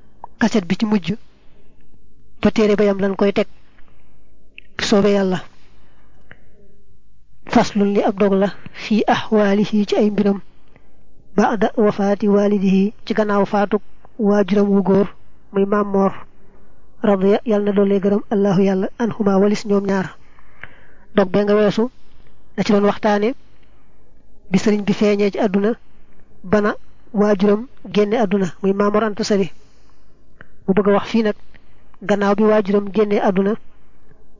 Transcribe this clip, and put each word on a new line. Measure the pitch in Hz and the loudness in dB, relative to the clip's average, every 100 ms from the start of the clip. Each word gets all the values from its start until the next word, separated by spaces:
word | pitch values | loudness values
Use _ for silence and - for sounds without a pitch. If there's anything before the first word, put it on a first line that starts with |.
| - - - - | -20 -16 -16 -2
kaset | 226 220 170 | 0 2 0
bi | 190 | -2
ci | 214 | 0
mujj | 214 165 214 - - - - - - - - - - - - | 0 0 -6 -10 -18 -20 -16 -14 -12 -12 -12 -12 -14 -14 0
ba | 208 | 2
téere | 233 208 202 | 4 4 4
ba | |
yam | 208 196 | 2 2
lan | 196 190 | 0 2
koy | 202 | 2
teg, | 208 202 - - - - - - - - - - - - - | 2 -2 -6 -16 -14 -14 -12 -12 -10 -12 -12 -14 -14 -14 -8
bu | |
soobee | - 208 202 | 0 4 4
Yàlla. | 202 190 180 - - - - - - - - - - - - - - - - - - - - - | 4 2 -2 -6 -14 -14 -12 -14 -12 -14 -12 -14 -12 -12 -12 -12 -12 -12 -14 -14 -16 -16 -14 0
Faslun, | 240 190 202 202 | 2 2 2 2
li | 202 | 2
ab | 269 202 | 2 2
dog | 202 | 2
la, | 190 196 - - | 4 2 -2 -12
fi | - - 214 277 | -12 0 2 2
ahwaalihi, | 240 - 220 202 202 208 214 202 | 0 2 2 4 4 2 2 2
ci | - | 2
ay | 208 | 2
mbiram, | 202 202 196 - - - - - - - - - - | 2 2 0 -4 -14 -16 -16 -14 -12 -12 -14 -4 2
ba'da | 214 226 180 - | 2 2 0 4
wafaati | 208 202 202 202 208 | 2 2 0 2 4
waalidihi, | 202 202 208 190 190 196 - | 4 4 2 4 4 2 0
ci | - | -4
gannaaw | 214 208 202 190 | 0 2 2 2
faatuk | 208 202 208 - - - - | 2 0 0 -4 -10 -12 -2
waajuram | 202 208 185 202 202 | 2 4 4 2 4
wu | 196 | 4
góor, | 180 196 202 - - - - | 4 4 2 -2 -12 -14 -4
muy | 196 196 | 0 2
Maam | 208 208 | 2 2
Moor, | 196 196 - - - - - - - - - | 2 2 0 -8 -14 -14 -12 -12 -12 -12 -2
radiya, | 214 196 190 208 | 2 4 4 4
Yàlla | - 208 202 | 2 2 2
na | |
doole | 196 196 202 | 2 4 4
gërëm, | 196 202 - | 2 0 0
Allahu | 208 196 185 | 2 2 4
Yàlla, | 196 190 214 - | 4 2 -2 -2
anhuma, | 233 - 196 190 | -2 -2 0 2
walis | 202 208 208 | 2 2 0
ñoom | 202 202 | 0 0
ñaar. | 196 180 - - - - - - - - - - | -2 -4 -10 -16 -14 -12 -12 -12 -12 -14 -14 -4
Dog | - 190 | 0 2
bee | 196 | 2
nga | 208 | 2
weesu, | 208 208 220 247 - - - - - - - | 4 4 2 -2 -4 -12 -10 -10 -10 -8 -2
da | |
ci | 196 | 2
doon | 208 | 4
waxtaane | 202 214 214 208 214 277 - - - - - - - - - - - | 2 2 2 2 0 -2 -10 -16 -16 -16 -14 -14 -14 -16 -14 -14 -2
bi | 185 | 2
sëriñ | 220 208 | 2 2
bi | 196 | 0
feeñee | 196 208 202 208 | 2 2 2 2
ci | - | 2
àdduna, | 220 196 208 240 - - - - - - | 0 2 0 -2 -6 -14 -12 -12 -12 -12
bana | 180 208 208 - - - - | 0 2 2 -2 -8 -12 -4
waajuram | 202 208 202 208 208 254 - 208 | 0 2 4 4 2 0 -10 -4
génne | 175 208 240 | 0 2 2
àdduna, | 202 196 180 - | 2 2 0 0
muy | 190 | 0
Maam | 202 202 | 2 2
Mor | 208 | 2
Anta | 220 208 | 0 -2
Sali. | 214 202 190 - - - - - - - - - - - - | 0 2 0 -4 -12 -18 -16 -14 -14 -14 -16 -16 -12 -6 0
Mu | |
bëgg | 190 202 | 2 4
a | |
wax | 202 - | 2 2
fii | 226 | 0
nag, | 214 - - - - - - - | 0 -2 -8 -12 -14 -14 -12 -8
gannaaw | 180 202 202 | 0 2 2
bi | 208 | 4
waajuram | 214 214 196 208 202 | 4 4 4 2 2
génne | 202 208 208 | 0 2 2
àdduna, | 233 190 196 226 - - - - - - - - | 2 2 0 -2 -6 -12 -12 -12 -12 -12 -14 -10